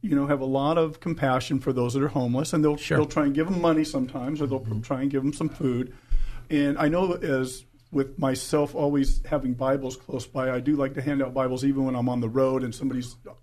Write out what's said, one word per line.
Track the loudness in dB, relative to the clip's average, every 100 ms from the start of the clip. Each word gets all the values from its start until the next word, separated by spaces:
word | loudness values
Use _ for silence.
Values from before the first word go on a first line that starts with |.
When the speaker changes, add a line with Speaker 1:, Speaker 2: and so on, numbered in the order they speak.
Speaker 1:
you | 0 2
know, | 2
have | 0
a | 0
lot | 2 2 2
of | 2 -2
compassion | -6 0 2 2 0 -2
for | 0
those | 0 0
that | 0
are | 0
homeless, | 0 0 0 0
and | 2
they'll, | 2 2
Speaker 2:
Sure. | 0 2
Speaker 1:
they'll | 2
try | 2
and | 2
give | 2 0
'em | 2
money | 2 2
sometimes, | 2 -2 -4 -4 -4 -2
or | -2
they'll | -2
Speaker 2:
Mm-hmm. | -4 -6
Speaker 1:
try | -4 -2
and | 0
give | 0
'em | 0
some | -2 -4
food. | -2 -2 0 -4 -10 0 2 2 -4 -2
And | 0 2 2
I | 2
know, | 2 0
as | 0 0 0 -2 -6 -18 -20 _
with | -4 -2 -2
myself | -2 -2 0 0 0
always | 0 2 4 4 2 0
having | -2 -2
Bibles | -2 0 0 -2 -10
close | -8 -8 -6
by, | -4 -2
I | 0
do | 0 0
like | 0
to | -2
hand | -2 0
out | 0
Bibles | 0 0 0
even | 0 0
when | 0
I'm | 0 0
on | 0
the | 0
road | 2 2 2
and | -2
somebody's, | -4 -4 -4 -6 -12 -20 -20